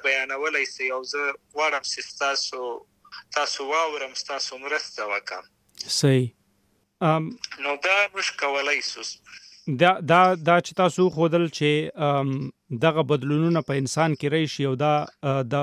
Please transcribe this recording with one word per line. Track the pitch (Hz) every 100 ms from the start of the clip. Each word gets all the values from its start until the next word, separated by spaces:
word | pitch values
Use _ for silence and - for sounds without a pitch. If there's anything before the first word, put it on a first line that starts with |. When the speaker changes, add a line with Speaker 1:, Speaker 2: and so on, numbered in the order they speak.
Speaker 1:
بیانولی | 139 135 131 135 151 151 131
سئ، | - 131
او | 127
زه | 127 143 143 - _
غواړم | 143 156 143 -
چې | - -
ستاسو، | - 139 135 - 131 123 117 - _ - - -
تاسو | 151 143 - 135
واورم، | 151 165 147 135
ستاسو | 127 - 139 - 127
مرسته | 139 151 - - 107
وکړم. | 101 - 92 - _ _ - -
Speaker 2:
صحیح. | - 147 131 123 - _ _ _ _ _ -
ام، | 170 160 160 247 - -
Speaker 1:
نو | 139 143
دا | 180 196 202
موږ | 190 - -
کولی | 143 139 139 143
سو. | - 117 110 - - - - - -
Speaker 2:
دا، | 131 175 190
دا، | 151 170 185
دا | 185 151 175
چې | -
تاسو | - 180 - 185
وښودل | 151 165 170 170
چې، | - 147 151 160 -
ام، | 147 143 139 135 135 - -
دغه | 120 160 156
بدلونونه | 135 147 135 147 165 165
په | 147 139
انسان | 135 - 165
کې | 147 143
راشي | 160 151 - 139
او | 131
دا، | 147 147 151 -
ا، | 143 139
د، | 123 143